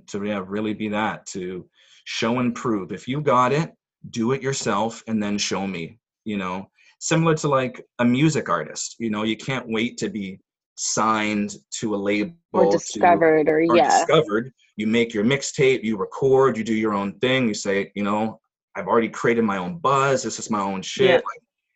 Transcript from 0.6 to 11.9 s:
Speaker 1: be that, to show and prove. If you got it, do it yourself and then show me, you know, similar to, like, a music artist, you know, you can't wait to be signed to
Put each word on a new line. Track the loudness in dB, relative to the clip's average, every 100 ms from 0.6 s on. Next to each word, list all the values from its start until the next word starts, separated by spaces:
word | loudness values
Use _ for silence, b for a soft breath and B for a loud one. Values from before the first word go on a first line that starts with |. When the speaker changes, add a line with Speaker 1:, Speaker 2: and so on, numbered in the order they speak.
| -4
Speaker 1:
be | -6 -6
that, | -4 -4 -6 -12
to | -10 -8 -10 -14 b b b -12
show | -4 -2 0
and | -2 -2
prove. | -4 -4 -4
If | -10 -8
you | -4
got | 0 2 4
it, | 2 -2 -8 _ _ -12
do | -2 -2
it | 0
yourself | -2 -4 -2 0 -2 -4 -6
and | -4
then | -2 -2
show | -2 -4 -4
me, | -6 -10 -14 _ _ -8
you | -6
know, | -6 -8 -10 b b b
similar | -2 2 2 2
to, | 0
like, | 0 -2 -8 -18 0
a | 2
music | 4 4 2 -2
artist, | -4 -4 -10 -12 -6
you | -6
know, | -2
you | -2 -4
can't | -6 -8 -4
wait | -2 -2 -4
to | -6
be | -6 -8 -12 _ _ _ -10
signed | -6 -2 0 0 0 -2 -2 -6 _ -8
to | -4